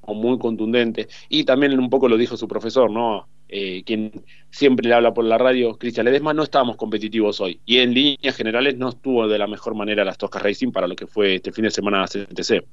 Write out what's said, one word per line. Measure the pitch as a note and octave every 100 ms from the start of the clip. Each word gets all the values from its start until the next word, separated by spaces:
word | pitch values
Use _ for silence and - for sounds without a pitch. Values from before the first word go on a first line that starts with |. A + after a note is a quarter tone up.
| -
muy | G#2+ A#2+ B2
contundente. | B2 A2 A2 A#2+ A#2 A2+ A2 - -
Y | D3
también | C#3 C3 C#3+ C3+
un | B2+
poco | C3 B2+
lo | A2+
dijo | A#2+ A2+
su | A2
profesor, | - A2+ C3 A#2
¿no? | A2 A#2 G#2 - - -
Eh, | G2+ G2 F#2 F#2+
quien | A2 A2 - - - -
siempre | - C#3+ B2 A#2
le | A#2+
habla | A#2
por | A#2 A2+
la | A2+
radio, | B2+ B2+ A#2+ A2+
Cristian | B2 A#2 A#2
Ledesma, | C#3 D3+
"No | D3+
estábamos | D3+ D3 B2 G#2+
competitivos | A2 G#2 G#2+ A2 G#2 G#2
hoy". | F#2+ - -
Y | B2
en | B2
líneas | B2 C#3+ C#3 C3+ B2+
generales | A2+ A#2 C#3 B2
no | B2+
estuvo | B2+ C3+ B2 A2
de | G#2+
la | G2+
mejor | G#2 - G#2+
manera | G#2 G#2 G2
las | F#2
Toscas | G2 G2
Racing | G2 G#2 B2
para | - F2+
lo | F2+
que | -
fue | - G2+ F#2+
este | G#2
fin | G2 A2
de |
semana | G#2 G2+ G2 F#2+
C | G#2 G2
T | F#2
C. | F2+ G#2 -